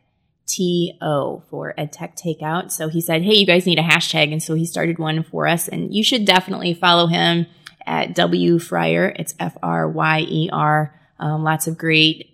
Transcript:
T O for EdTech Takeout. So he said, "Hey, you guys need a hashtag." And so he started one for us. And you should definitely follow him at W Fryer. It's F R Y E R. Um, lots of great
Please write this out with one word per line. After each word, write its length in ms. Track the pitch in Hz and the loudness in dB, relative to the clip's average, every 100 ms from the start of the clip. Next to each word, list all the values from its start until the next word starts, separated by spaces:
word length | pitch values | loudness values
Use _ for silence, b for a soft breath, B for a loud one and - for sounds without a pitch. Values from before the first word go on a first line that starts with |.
| _ _ _ _ - | _ _ _ _ -10
T 460 | - 180 175 170 - | -4 0 0 -2 -4
O 400 | 151 143 135 - _ | -2 -2 -2 -6 _
for 240 | 147 151 - | -10 -10 -8
EdTech 400 | 151 - 165 - | -10 -10 -16 -8
Takeout. 560 | 170 156 156 170 - | -8 -6 -4 -4 -6
So 160 | - 160 | -8 -4
he 140 | 165 | -4
said, 220 | 165 160 | 0 0
"Hey, 100 | 190 | 4
you 140 | 214 190 | 6 6
guys 180 | 175 180 | 4 4
need 140 | 156 | 2
a 40 | |
hashtag." 480 | 165 165 - 160 151 | 4 2 2 0 0
And 120 | 156 | -2
so 100 | - | -2
he 120 | 160 165 | -2 -2
started 340 | 170 165 165 | -2 -4 -2
one 240 | 156 160 | -2 -2
for 240 | 160 165 151 | -4 -2 0
us. 200 | 170 - | 0 -2
And 240 | 165 175 | -6 -4
you 120 | 202 | 0
should 200 | - 254 | 0 2
definitely 520 | 190 185 196 - 175 170 | 2 2 0 -4 -4 0
follow 320 | 180 170 170 | 4 4 4
him 400 | 170 170 170 165 B B B - | 2 2 2 -2 B B B -6
at 260 | 160 160 | -4 -2
W 460 | 175 175 180 170 170 | 0 0 2 2 2
Fryer. 560 | - 170 165 170 185 - | 0 0 2 2 0 -2
It's 160 | 165 - | -10 -8
F 180 | 170 - | -8 -6
R 260 | 170 170 160 | -4 -2 -2
Y 300 | 160 156 156 - | 0 0 0 0
E 200 | 156 160 | -2 -2
R. 400 | 156 151 151 151 b b - | 0 2 2 0 b b -8
Um, 240 | 156 156 | -6 -2
lots 220 | 156 156 165 | -2 -2 -4
of 140 | 165 | -4
great 520 | 165 156 156 160 - | 2 4 4 0 -10